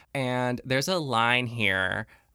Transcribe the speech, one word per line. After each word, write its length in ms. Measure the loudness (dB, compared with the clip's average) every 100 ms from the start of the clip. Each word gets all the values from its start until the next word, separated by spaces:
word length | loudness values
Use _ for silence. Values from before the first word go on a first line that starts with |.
| -10
And 440 | -4 -2 0 -2 -2
there's 240 | -2 -2 0
a 100 | -2
line 480 | 0 2 4 2 0
here, 600 | -2 0 2 0 -2 -6 -14 _